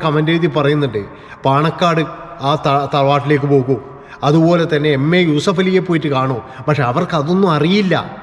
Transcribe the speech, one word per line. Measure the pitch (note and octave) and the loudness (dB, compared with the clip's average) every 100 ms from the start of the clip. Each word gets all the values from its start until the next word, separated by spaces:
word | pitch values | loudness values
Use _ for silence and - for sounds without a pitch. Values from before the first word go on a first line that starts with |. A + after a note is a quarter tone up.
കമൻ്റ് | E3 D3+ D#3 | -2 0 0
എഴുതി | E3+ E3+ D3 | 0 0 0
പറയുന്നുണ്ട്. | C#3+ D3+ C#3 G#2+ G2 - - - | 0 0 0 -4 -8 -16 -20 -4
പാണക്കാട് | C3+ C#3 D#3 D#3 F3 D#3+ D3+ - - - | 0 2 0 0 0 0 -4 -8 -18 -6
ആ | C#3 D3+ D#3 | -2 0 0
ത-, | C#3 C#3 | 0 0
തറവാട്ടിലേക്ക് | D3 C#3 C#3+ C3+ D3 C#3+ | 0 2 2 2 0 2
പോകൂ, | C#3 B2+ B2 - - - - | 2 2 -4 -4 -18 -20 -4
അതുപോലെ | C3+ D#3+ E3 F3 D#3+ | 2 4 4 2 2
തന്നെ | D3 D3+ C3+ | 0 0 0
എം | D3 F3+ | 2 2
എ | F3 | 2
യൂസഫ് | D3 E3+ F3+ | 0 0 0
അലിയെ | F#3+ F#3 | 2 0
പോയിട്ട് | F3+ E3 D3 C3 | 0 -2 0 -2
കാണൂ. | C3 A#2+ - - - | -2 -4 -8 -8 -2
പക്ഷെ | D3+ | 0
അവർക്കതൊന്നും | B2 C#3 F3 E3 C#3+ F#3 G3 D3 | 0 0 -2 -2 0 2 2 2
അറിയില്ല. | D#3+ G3+ F#3+ D3 - - | 2 2 2 -2 -4 -14